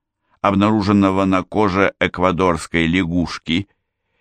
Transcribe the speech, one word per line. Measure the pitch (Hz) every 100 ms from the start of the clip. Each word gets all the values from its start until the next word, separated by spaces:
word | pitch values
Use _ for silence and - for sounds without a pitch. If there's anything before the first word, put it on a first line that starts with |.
| _ _ _ _
обнаруженного | 101 98 104 110 98 101 98 95
на | 98 95
коже | 90 95 104 92 95 -
эквадорской | 90 - 92 82 92 82 - 82 82
лягушки, | 90 85 87 80 - - 82 104 _ _ _ _ _